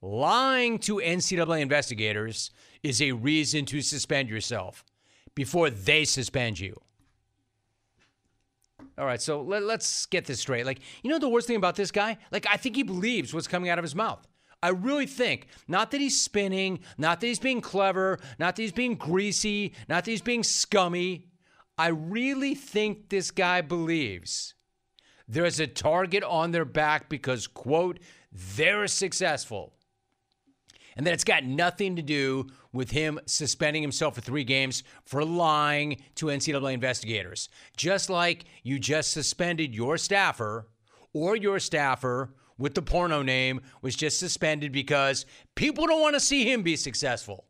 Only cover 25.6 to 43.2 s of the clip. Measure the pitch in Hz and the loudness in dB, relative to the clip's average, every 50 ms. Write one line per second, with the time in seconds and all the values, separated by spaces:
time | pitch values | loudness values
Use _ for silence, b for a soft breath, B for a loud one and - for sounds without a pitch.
25.6 | 156 139 - - - 151 156 175 190 180 165 202 202 143 175 160 160 170 170 170 | -2 -2 -2 0 2 2 4 4 2 2 0 0 0 0 0 0 0 2 0 0
26.6 | 160 131 113 151 151 151 151 151 - - 160 139 - - 127 120 101 - _ - | -2 0 0 2 2 4 2 2 0 -4 -10 -6 -2 -2 -2 -2 -4 -10 _ -12
27.6 | - 127 143 160 175 180 175 175 B B B B B B - 95 92 95 98 107 | -4 0 2 2 2 0 -2 -6 B B B B B B -18 -16 -14 -12 -4 2
28.6 | 156 175 196 208 208 190 - - 196 190 - - 190 175 151 135 - - 117 98 | 2 2 4 2 0 0 0 -2 -2 -2 -2 0 0 0 0 -2 -4 -8 -8 -10
29.6 | 80 - _ _ _ _ _ _ _ _ _ _ _ _ _ _ _ _ _ _ | -10 -10 _ _ _ _ _ _ _ _ _ _ _ _ _ _ _ _ _ _
30.6 | _ B B B B B B B 139 175 170 160 - - 196 160 139 127 131 147 | _ B B B B B B B 0 0 2 2 2 4 4 2 2 0 0 2
31.6 | 170 175 170 - 202 196 180 170 160 139 151 143 139 135 131 135 127 135 B B | 2 2 2 0 -2 -2 -2 -4 -2 -2 0 2 2 2 0 -2 -4 -6 B B
32.6 | B B - 127 131 - - 147 156 156 151 156 - - - - 156 127 - - | B B -4 -4 -4 0 0 0 0 0 -2 -4 -6 -4 -4 -2 0 -2 -2 0
33.6 | 165 151 151 156 151 143 127 - 165 151 117 - 113 - - 147 143 113 135 135 | 0 0 2 0 -2 -2 -2 0 0 0 -2 -2 -8 -4 -4 -4 0 2 2 2
34.6 | 135 131 127 - B B B B B - - 139 151 160 170 175 170 160 151 151 | 2 0 -2 -6 B B B B B -6 -2 -2 -2 0 2 2 4 4 4 4
35.6 | 147 147 147 147 147 151 143 127 B B B - 160 156 143 139 135 160 147 139 | 4 4 2 0 0 -2 -4 -6 B B B -6 -2 -2 -2 -2 -2 0 -2 0
36.6 | 135 135 131 123 113 127 127 - - 110 113 104 92 90 92 - - - B B | 0 0 -2 -2 -2 -2 -2 -2 -4 -4 -4 -4 -4 -6 -8 -10 -10 -10 B B
37.6 | B B B - - 160 196 196 - - 190 175 175 175 165 170 - B B B | B B B -4 0 0 0 0 0 0 0 2 4 2 2 0 -6 B B B
38.6 | B 117 135 139 110 - 147 156 147 - - 160 135 - - _ 180 170 175 160 | B -4 -4 -2 0 0 0 0 2 0 -2 -2 -2 -4 -2 _ 0 0 0 -2
39.6 | 160 147 117 107 117 127 156 165 - - 196 196 196 175 135 - 120 107 104 113 | -2 -4 -2 -4 -2 0 0 -2 0 2 2 4 4 2 0 -2 -4 -4 -4 -6
40.6 | 110 _ _ _ b b b b b b _ 156 151 180 214 233 196 202 196 190 | -10 _ _ _ b b b b b b _ -2 0 2 0 2 2 2 0 0
41.6 | - - - 151 147 139 131 - - 127 123 123 135 120 b b b b b b | -2 0 0 2 2 2 0 0 0 -2 0 -2 -2 -4 b b b b b b
42.6 | 123 147 - 196 156 - - 170 175 175 160 147 | -4 -2 0 -2 0 2 2 2 4 4 2 2